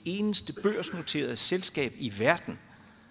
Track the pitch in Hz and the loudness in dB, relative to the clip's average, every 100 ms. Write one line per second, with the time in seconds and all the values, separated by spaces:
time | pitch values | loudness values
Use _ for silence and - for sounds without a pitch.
0 | 170 196 214 208 - - 202 208 - 175 | -4 0 0 0 -4 -2 0 0 -2 -4
1 | 151 151 123 117 - 180 185 156 123 - | -2 -2 0 0 2 2 0 0 -2 -2
2 | 127 101 123 175 - - - - - - | -6 2 4 4 2 -12 -12 -20 -20 -20
3 | - | -20